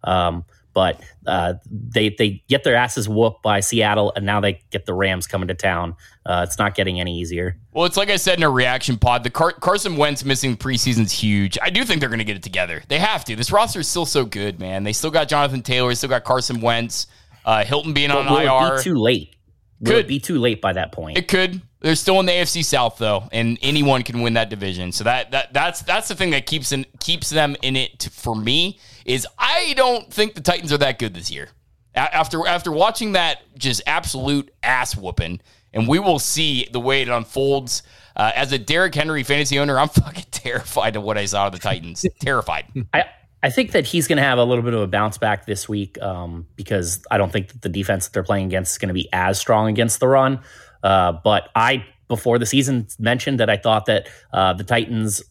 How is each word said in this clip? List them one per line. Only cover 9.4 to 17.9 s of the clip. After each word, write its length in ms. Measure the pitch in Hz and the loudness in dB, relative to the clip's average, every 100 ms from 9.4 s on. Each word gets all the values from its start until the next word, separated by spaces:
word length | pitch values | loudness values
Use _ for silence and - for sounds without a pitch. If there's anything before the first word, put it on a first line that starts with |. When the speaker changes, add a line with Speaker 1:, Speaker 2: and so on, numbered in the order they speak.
| 165 | 0
Speaker 2:
Carson 440 | - - 202 196 160 | 2 0 0 0 2
Wentz 280 | 147 139 | 2 2
missing 320 | 135 135 135 113 | -2 0 0 -2
preseason's 560 | 131 127 - 117 104 | -2 0 2 2 2
huge. 440 | - 110 101 98 - | 2 2 2 2 0
I 80 | 185 | 0
do 120 | 190 | 0
think 140 | 247 165 | 0 0
they're 80 | 135 | 0
gonna 140 | 113 | -2
get 120 | 107 101 | -4 -6
it 60 | |
together. 400 | 98 92 90 82 - | -6 -4 -4 -4 -4
They 100 | 143 | 0
have 240 | 202 196 | 0 -2
to. 100 | - | -6
This 160 | 110 120 | -6 2
roster 300 | 202 226 190 | 2 2 -2
is 80 | 151 | -4
still 180 | 175 165 | -2 0
so 180 | 143 117 | 0 0
good, 340 | 101 104 87 | -2 -4 -4
man. 240 | 92 95 | -6 -4
They 80 | 101 | -2
still 180 | 107 160 | -2 0
got 180 | 160 151 | 0 2
Jonathan 340 | 151 143 131 | 2 2 -2
Taylor. 260 | 113 127 123 | -2 2 2
They 60 | |
still 160 | 120 139 | 0 0
got 140 | 127 | -2
Carson 360 | - 127 123 120 | 2 0 0 0
Wentz. 460 | 113 117 117 - - _ _ - - | 0 0 -2 -6 -10 _ _ -8 0
Uh, 180 | 110 | 2
Hilton 280 | 104 147 151 | 2 0 0